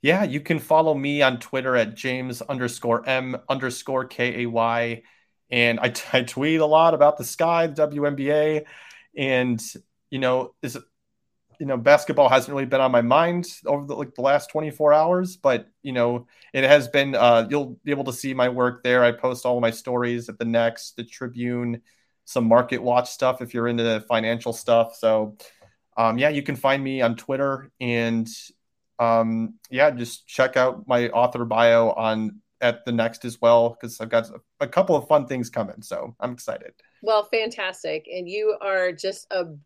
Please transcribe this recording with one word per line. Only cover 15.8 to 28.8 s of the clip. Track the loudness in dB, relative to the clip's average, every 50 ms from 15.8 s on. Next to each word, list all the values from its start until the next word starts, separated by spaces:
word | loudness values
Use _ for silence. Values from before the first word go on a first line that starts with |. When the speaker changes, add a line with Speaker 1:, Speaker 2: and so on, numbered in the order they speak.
Speaker 1:
you | _ -8 -2
know, | 0 0 0 0 -4 -8 _ _ _ _ _ -4
it | 0 6
has | 6 6 6 6 2
been, | 0 0 0 0 2
uh, | 4 6 6 6 6 4 2
you'll | -2 -4 -4 -4 -10 -14 _
be | -6
able | -4 -4 -4
to | -6 -8
see | -8 -8 -8 -2
my | 0 0 0
work | 2 0 0 0 -2 -4 _
there. | 2 4 6 4
I | 4 2
post | 2 -4 -4 -4 -2 -2 -2
all | 0 2
my | 0 0
stories | -2 -2 -8 -4 -2 -2 -2 -2 -2 -4 -6 -10
at | -10 -8
the | -6
Next, | 0 0 2 2 2 -2 -4 -18 -18 _
the | -14 -16
Tribune, | -16 -12 -12 -12 -12 -10 -8 -6 -6 -4 -4 -4 -6 -6 -8 _ _ _ _ _ _ _ _ _
some | -6 -4 0 2 6
Market | 6 4 4 2 -4 -4 -2
Watch | 0 0 0 0 -2
stuff | -6 -2 -2 -2 -2 -2
if | -8 -10 -6
you're | -4 -4 -2
into | -2 -2 -2
the | -2 -2 -4
financial | -2 -2 -2 0 0 0 -4 -4 -6 -8 -10
stuff. | -8 0 2 2 2 2 0 -4
So, | -2 0 2 2 2 0 -4 -8 _ -20 -20 _ _ _ _ _ _ _ _ _ 0
um, | 0 0 2 2
yeah, | 0 0
you | 0 -2 -4
can | -6 -8
find | -2 0 0 0 0 -2
me | -4 -2 0
on | 0 0 0
Twitter | -2 -6 -6 -4 -2 -2 -2 -4 -6 -10 -18 _ _
and, | -4 -2 -2 0 0 0 -2 -2 -4 -6 -10 -18 -18 -20 _ _ _ _ _ _